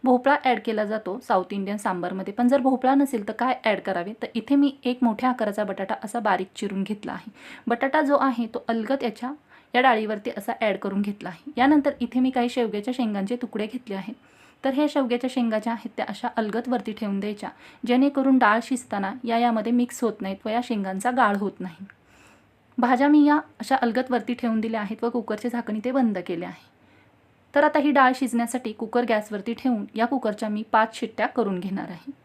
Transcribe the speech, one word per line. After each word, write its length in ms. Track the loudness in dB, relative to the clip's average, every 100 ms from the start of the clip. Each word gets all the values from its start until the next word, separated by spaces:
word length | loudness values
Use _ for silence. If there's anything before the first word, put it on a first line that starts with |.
भोपळा 320 | 4 4 4 2
ॲड 160 | 2 0 -2
केला 200 | -4 -2
जातो 320 | -4 -6 -8
साऊथ 340 | 0 0 0
इंडियन 240 | -6 -4 -4
सांबारमध्ये, 560 | -4 -4 -4 -6 -8
पण 140 | 0 2
जर 120 | 4
भोपळा 340 | 2 2 2 2
नसेल 320 | 2 -2 -6
तर 60 |
काय 220 | -4 -2 0
ॲड 160 | 0 0
करावे, 340 | -2 -4 -6
तर 140 | -8 -6 -6
इथे 200 | 2 4
मी 160 | 4 2
एक 200 | -4 2
मोठ्या 260 | 0 2 -2
आकाराचा 340 | 0 -2 -2
बटाटा 320 | -4 -4 -6 -6
असा 160 | -6 -4
बारीक 340 | 0 0 -2 -6
चिरून 280 | -6 -4
घेतला 280 | -4 -6 -8
आहे. 200 | -10 -14 -20 -20 -10 -4
बटाटा 340 | 0 2 2
जो 160 | 4 4
आहे 280 | 2 0 -4
तो 160 | -6 -4
अलगद 360 | -4 -2 -2
याच्या, 300 | -2 -6 -10 -12 _ -20 _
या 80 | 2
डाळीवरती 500 | 4 4 0 -4 -6
असा 220 | -8 -6 -2
ॲड 160 | -2 -2
करून 240 | -2 -2
घेतला 280 | -4 -6 -12
आहे. 220 | -12 -10 2
यानंतर 360 | 4 6 4 -2
इथे 200 | -2 0
मी 100 | 2
काही 200 | 2 0
शेवग्याच्या 440 | 0 -2 -2 -4
शेंगांचे 420 | -2 -2 -2 -4 -4
तुकडे 300 | -4 -6 -6
घेतले 300 | -8 -8 -10
आहेत. 180 | -8 -14 _ _ -20 _
तर 100 | -2
ह्या 120 | 0 0
शेवग्याच्या 400 | 0 0 -2 -2
शेंगा 280 | 0 0 0
ज्या 120 | -2
आहेत 160 | -6 -8 -8
त्या 100 | -8
अशा 180 | -6 -4 -2
अलगद 300 | -2 -4 -2
वरती 240 | -4 -4
ठेवून 280 | -6 -4 -4
द्यायच्या, 300 | -4 -6 -10 -12 -20 -10
जेणेकरून 540 | 2 4 4 4 4 6
डाळ 220 | 6 4
शिजताना 480 | 0 -6 -4 -6 -4 -6
या 140 | -2 2
यामध्ये 340 | 2 2 2
मिक्स 300 | 2 0 0
होत 180 | -2 -2
नाहीत 240 | -8 -6 -4
व 40 |
या 100 | -4
शेंगांचा 480 | -2 -4 -2 -2 0
गाळ 240 | 2 2 2
होत 240 | -2 -4
नाही. 260 | -12 -12 -20 -20 _ _ -20 _ _ _ _ -2
भाज्या 300 | 2 4 6
मी 160 | 8 8
या 100 | 4 0 _
अशा 160 | -2 0
अलगद 300 | 2 0 0
वरती 240 | -2 -2
ठेवून 260 | -4 0 0
दिल्या 220 | -2 -4
आहेत 220 | -6 -4
व 60 | -2
कुकरचे 400 | -2 -4 -4 -4
झाकण 260 | -4 -4 -4
इथे 160 | 0
बंद 260 | 2 2 0
केले 260 | -4 -6 -6
आहे. 180 | -12 _ _ _ _ _ _ _ _ _
तर 100 | 4
आता 160 | 4 4
ही 120 | 4
डाळ 200 | 6 6 4
शिजण्यासाठी 560 | 0 0 -2 -4 -6
कुकर 320 | -8 -2 0 2
गॅसवरती 480 | 0 0 -8 -6
ठेवून 320 | -2 0 -2 -4 -2
या 100 | 0
कुकरच्या 440 | 0 -2 -4 -4
मी 140 | -6 0
पाच 240 | 2 2 -2
शिट्ट्या 320 | -8 -4 -2
करून 320 | 0 -2 -2
घेणार 300 | -4 -6 -8
आहे. 220 | -12 -16 -18